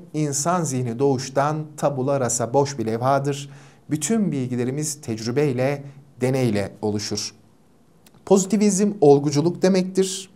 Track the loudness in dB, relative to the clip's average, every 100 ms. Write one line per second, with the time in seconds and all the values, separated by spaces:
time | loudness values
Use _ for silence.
0 | -8 -4 -2 -2 -2 -2 -2 -4 -4 0
1 | 2 0 -2 0 0 -2 -8 -2 -2 0
2 | 0 0 0 -2 0 2 0 -2 -4 -2
3 | 0 0 0 -6 -8 -18 -20 -18 -8 -4
4 | -2 0 0 -2 -4 -2 -2 -4 -6 -8
5 | -8 -6 -2 0 0 0 -2 -2 -8 -20
6 | -18 -4 0 2 2 0 -4 -4 -4 -4
7 | -4 -8 -8 -12 _ _ _ _ _ _
8 | -20 -8 2 2 4 2 2 2 0 4
9 | 6 6 4 0 0 2 2 2 0 0
10 | -2 -4 -12